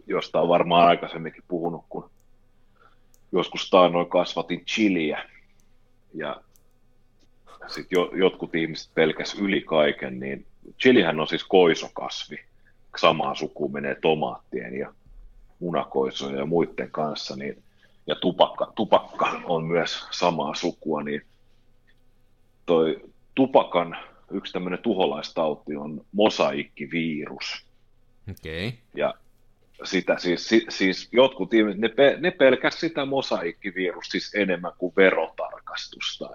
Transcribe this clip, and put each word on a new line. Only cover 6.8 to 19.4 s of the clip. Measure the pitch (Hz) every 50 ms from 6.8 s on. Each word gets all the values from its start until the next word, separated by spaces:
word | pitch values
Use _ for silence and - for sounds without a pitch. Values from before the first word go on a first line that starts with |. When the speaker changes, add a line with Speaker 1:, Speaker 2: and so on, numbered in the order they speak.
| _ _ _ _ _ _ _ _ _ _ _ _ _ - - - -
Speaker 1:
sit | - - 78 73 -
jo, | 90 90 85 - -
jotkut | 85 95 90 - - 82 - -
ihmiset | 82 82 80 78 - - - -
pelkäs | 82 80 78 78 - 78 - -
yli | - 101 98 95 73
kaiken, | - - 80 78 73 71 69 - - 65 64 64
niin | 65 69 67 - - - - - - - - -
chilihän | - 131 123 117 90 82 78 78
on | 78
siis | - 82 78 -
koisokasvi, | - - 92 90 82 80 - - - - - - - - - - - - - - _ _ _ _ _ _ _ _ _ -
samaa | - - 82 80 78 71 71 -
sukua | - 78 76 - - 73 71
menee | 69 71 71 69 67
tomaattien | - - 82 78 78 76 62 - - _ _ - - - 58 64
ja | 67 71 - - _ _ - - - - - - - - - _ -
munakoisojen | 87 87 82 69 65 - - 67 67 65 - - 69 69 69
ja | 67 69
muitten | 78 85 85 78 - - - 71 64
kanssa, | - 78 76 76 71 - - - 71
niin, | 65 69 71 - - _ _ _ _ _ _ _ _ -
ja | - 76
tupakka, | - - 92 85 - 82 - - - - - -
tupakka | - 110 - 101 90 - - - - - - - -